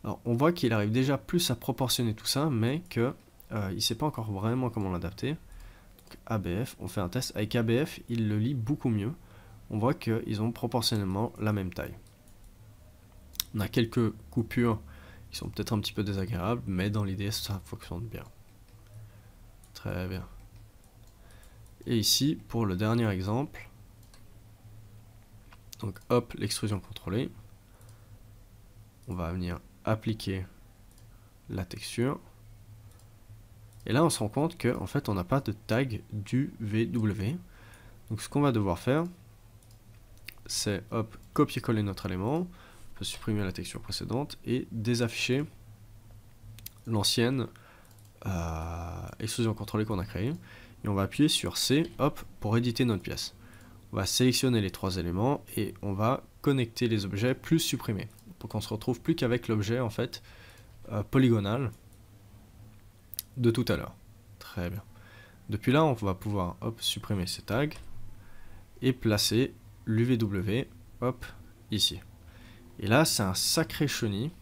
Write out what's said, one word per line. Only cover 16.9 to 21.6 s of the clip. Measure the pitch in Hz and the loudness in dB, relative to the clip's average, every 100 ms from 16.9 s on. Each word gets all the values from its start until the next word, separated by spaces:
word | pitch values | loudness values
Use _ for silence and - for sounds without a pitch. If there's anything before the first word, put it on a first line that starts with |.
| 104 | 0
l'idée, | 101 95 101 | 0 -2 -2
ça | 104 - 95 - | -4 -4 -8 -8
fonctionne | - - 87 107 | -12 -8 -8 -6
bien. | 110 - - - - - - - - - - - - - - - | -10 -12 -18 -20 -20 -20 -20 -20 -18 -18 -20 -20 -20 -20 -20 -20
Très | - 101 92 92 | -10 -6 -4 -4
bien. | 92 - - - - - - - - - - - - - - | -6 -8 -14 -18 -20 -20 -20 -20 -20 -20 -20 -20 -20 -20 -20